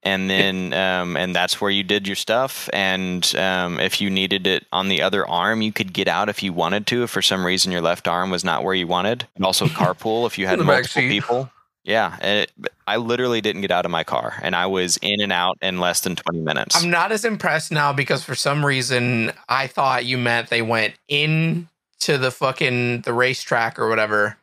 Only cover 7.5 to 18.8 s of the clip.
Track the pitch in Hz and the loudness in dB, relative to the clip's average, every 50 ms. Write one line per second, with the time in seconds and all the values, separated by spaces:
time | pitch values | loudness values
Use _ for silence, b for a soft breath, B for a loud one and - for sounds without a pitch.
7.5 | 92 95 - 95 92 87 82 82 87 87 - - 85 87 90 95 92 87 85 92 | 2 2 0 0 0 0 0 0 0 0 0 -2 0 0 0 0 -2 -2 0 0
8.5 | 82 60 60 92 95 95 90 82 90 87 90 104 117 123 - - _ - 92 95 | -2 0 0 0 0 0 0 0 0 0 0 0 -2 -2 -6 -14 _ -2 -2 0
9.5 | 92 - 104 - - - 92 90 92 - - 113 110 113 120 113 - - 98 95 | 0 2 0 0 0 2 2 2 0 0 -2 -2 0 0 0 -2 -2 -2 0 0
10.5 | 92 92 170 147 143 127 123 113 - - 131 127 123 104 - - 120 123 135 127 | 2 2 4 4 4 4 2 0 0 0 0 2 0 0 0 0 -2 -2 -2 -4
11.5 | _ _ _ _ _ _ _ - 101 113 107 85 - - - 95 101 104 85 - | _ _ _ _ _ _ _ 0 2 2 2 0 -2 -4 -2 0 2 2 0 -2
12.5 | _ - - - _ _ _ - 104 113 120 113 120 123 127 127 120 113 101 107 | _ -10 -10 -10 _ _ _ -2 -2 -2 0 0 0 0 2 2 0 0 0 -2
13.5 | 92 87 98 92 87 87 87 85 87 82 80 - - 62 57 55 - - - 78 | -2 -2 -2 0 0 0 0 0 -2 -2 -2 0 -2 -2 -2 -2 -8 -6 -4 -2
14.5 | 90 87 90 95 95 92 90 90 82 - - 90 101 101 104 101 92 87 90 92 | 0 0 0 0 0 0 0 0 -2 -2 0 -2 0 0 0 0 0 0 0 0
15.5 | 90 _ - 95 92 90 90 90 85 - - 92 90 82 - - 85 82 80 82 | -2 _ -4 -4 -2 0 0 0 0 0 -2 -2 -4 -4 -4 -4 -4 -4 -2 -2
16.5 | 80 - 53 - - - 175 175 175 170 170 196 220 208 214 233 220 - - 180 | -2 -2 -2 0 0 0 0 2 0 0 0 0 -2 -2 -2 -2 -4 -2 -2 0
17.5 | 151 160 156 - 165 151 147 143 143 135 139 - 151 135 - - 139 - - 143 | 0 0 -2 -2 -2 0 0 0 0 0 0 0 0 -2 -2 -6 -6 -2 0 0
18.5 | 143 147 147 143 135 131 | 2 2 2 2 2 0